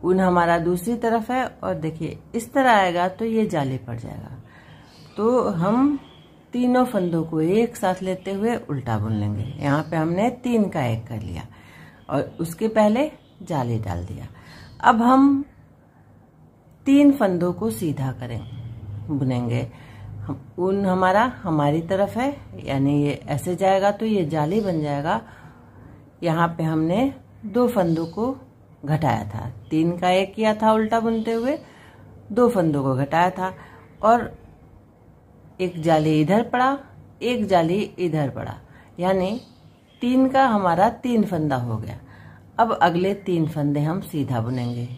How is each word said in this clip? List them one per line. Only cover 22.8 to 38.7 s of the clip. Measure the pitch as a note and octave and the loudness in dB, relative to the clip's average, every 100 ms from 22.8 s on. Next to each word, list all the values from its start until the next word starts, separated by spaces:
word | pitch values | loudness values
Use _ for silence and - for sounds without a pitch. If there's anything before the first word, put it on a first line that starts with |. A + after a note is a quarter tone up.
| C#3 C#3+ | 2 2
ये | C#3+ C3+ - | 0 -4 -6
ऐसे | C#3+ F3 E3+ | -6 -4 0
जाएगा | F#3+ F#3+ G3 | 2 4 2
तो | G3+ A3 | 0 0
ये | G#3 D#3 | 0 0
जाली | D#3+ D3+ G#3 | 0 0 0
बन | G3+ D#3+ | 0 -2
जाएगा। | D3+ C#3+ D3+ G#3+ - - - - - - - - - - | -2 -2 -2 -4 -6 -20 -20 -20 -20 -20 -20 -20 -20 -6
यहाँ | E3+ D#3+ E3+ | -2 0 0
पे | E3 | 0
हमने | D#3+ D#3+ D#3+ F#3+ C4+ - - - G#3+ | -2 0 0 0 0 -4 -20 -16 -4
दो | G#3+ B3 | 0 2
फंदों | A3 F3 E3 E3 | 2 0 0 -2
को | G3+ A#3 C4+ - - - - | -4 -4 -6 -14 -20 -20 -14
घटाया | C#3+ D3+ D3+ A2 | -4 0 0 -2
था, | G2+ - B2+ - - | -4 -8 -10 -12 -6
तीन | D#3 E3 F3 | 0 0 0
का | F3+ | 2
एक | F#3 F#3+ | 2 0
किया | G#3 A3 | -2 0
था | G#3+ A3 | 2 2
उल्टा | A3 G#3+ A3+ | 2 2 0
बुनते | A3+ A3+ A3 | 0 -2 -2
हुए, | A3+ A#3+ D#4 - - - - - - - | -2 -2 -4 -8 -20 -20 -20 -20 -20 -6
दो | G3+ B3 | 2 4
फंदों | G#3 E3 C#3+ | 4 2 2
को | C3+ C3 | 0 0
घटाया | C#3 D#3+ F3+ | 0 2 2
था | F3+ F#3 F#3 - - - - | 0 -8 -8 -20 -20 -20 -2
और | G#3 A#3+ A3 - - - - - - _ - - _ - - - | 4 4 2 -12 -20 -20 -20 -20 -20 _ -20 -20 _ -20 -20 -6
एक | F#3 F3 | -6 -2
जाली | D#3 D#3 D3+ D#3 | 2 4 4 2
इधर | D3+ G3+ | 4 2
पड़ा, | A3 B3 B3+ C#4 - - - - | 2 0 2 0 -8 -20 -20 -8
एक | A3+ B3 G3+ | -4 -2 2
जाली | F#3 E3 F#3 | 2 4 0
इधर | G#3 - F3 D#3 C#3 | -2 -4 -2 0 -2
पड़ा, | - - - - | -4 -10 -12 -16